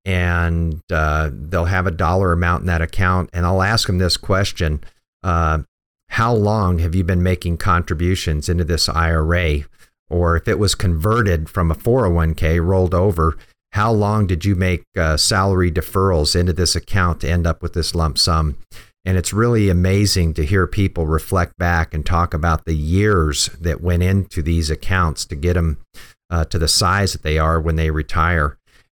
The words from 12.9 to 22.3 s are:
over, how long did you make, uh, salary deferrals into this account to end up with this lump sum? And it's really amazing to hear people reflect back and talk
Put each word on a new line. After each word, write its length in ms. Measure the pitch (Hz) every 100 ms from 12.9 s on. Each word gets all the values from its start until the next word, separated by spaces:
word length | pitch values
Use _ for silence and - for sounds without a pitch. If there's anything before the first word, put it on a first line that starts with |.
over, 440 | 87 101 82 80 - - _ _
how 180 | 107 110
long 360 | 107 104 107 95
did 180 | 87 98
you 100 | 90
make, 300 | 92 87 - 95
uh, 200 | 80 76
salary 520 | - 98 98 95 90
deferrals 720 | 82 - 98 95 82 76 90
into 140 | 90
this 200 | 85 85
account 460 | 87 - 101 87 82
to 100 | 69
end 160 | 87 82
up 160 | 80
with 120 | 82
this 200 | 87 80
lump 240 | 85 80 -
sum? 380 | - 80 78 71 - - - _
And 140 | 92 92
it's 160 | -
really 360 | 98 120 113 98
amazing 640 | 87 90 98 104 95 82 78
to 100 | 73
hear 220 | 98 87
people 380 | - 95 - 78
reflect 520 | 78 - 92 87 -
back 360 | 87 85 82
and 120 | 80 -
talk 280 | 87 85